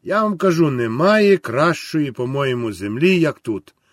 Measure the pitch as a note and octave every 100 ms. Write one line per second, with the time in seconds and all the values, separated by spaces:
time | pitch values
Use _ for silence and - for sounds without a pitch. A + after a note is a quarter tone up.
0 | - G3+ G#3+ F3 F#3+ E3 D#3 B2+ A#2 A#2
1 | F3+ G#3+ G3+ F#3 - C3 E3 D#3 - D#3
2 | C#3+ A2+ B2 C#3 C#3 B2 A#2 F2+ G2+ A2+
3 | F3 F#3 D#3 - - G#2 - _ _